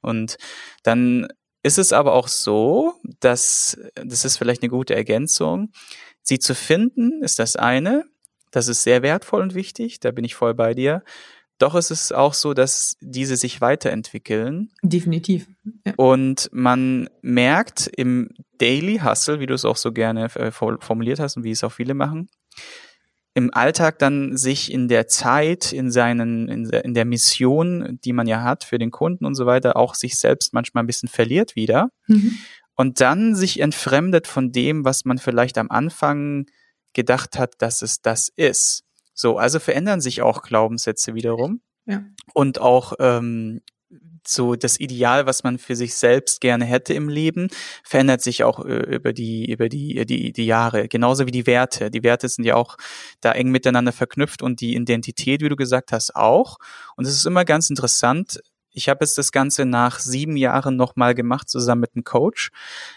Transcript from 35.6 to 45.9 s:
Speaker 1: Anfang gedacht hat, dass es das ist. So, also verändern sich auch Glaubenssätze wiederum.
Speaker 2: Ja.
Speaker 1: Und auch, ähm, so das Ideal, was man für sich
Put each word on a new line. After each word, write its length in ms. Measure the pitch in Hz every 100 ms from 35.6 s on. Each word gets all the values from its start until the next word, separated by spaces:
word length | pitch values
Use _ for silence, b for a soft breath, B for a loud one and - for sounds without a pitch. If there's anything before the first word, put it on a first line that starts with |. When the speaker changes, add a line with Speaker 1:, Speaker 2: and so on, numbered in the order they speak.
| 110
Speaker 1:
Anfang 760 | 113 160 - 151 147 147 143 139 _ _ _ _
gedacht 440 | - 120 127 - -
hat, 180 | 127 -
dass 220 | 113 -
es 200 | 110 -
das 280 | 117 113 - -
ist. 480 | 151 - - - - _ _
So, 240 | - 120 98
also 220 | 120 156
verändern 420 | - - 196 190
sich 200 | 127 120
auch 200 | 117 -
Glaubenssätze 720 | - 110 110 117 - 107 -
wiederum. 480 | 113 117 113 143 240 _ _ 233
Speaker 2:
Ja. 180 | 202 202 - -
Speaker 1:
Und 260 | - 139 -
auch, 320 | 123 127 - -
ähm, 640 | 127 120 120 117 110 113 - _ _ 170 165 165 -
so 280 | - 123 120
das 240 | 123 -
Ideal, 460 | 131 120 120 135 135
was 180 | 127
man 140 | 127 123
für 180 | - 120
sich 200 | 120